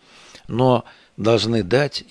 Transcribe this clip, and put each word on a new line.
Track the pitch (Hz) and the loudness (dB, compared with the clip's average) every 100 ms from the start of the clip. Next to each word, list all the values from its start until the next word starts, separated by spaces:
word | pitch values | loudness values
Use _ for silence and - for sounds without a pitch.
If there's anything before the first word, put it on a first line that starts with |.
| _ - - - - | _ -20 -20 -20 -8
но | 110 127 123 - - _ - | -2 2 0 -2 -20 _ -4
должны | 104 117 107 117 | 0 2 0 -2
дать | 90 123 143 - - | 0 0 0 -6 -12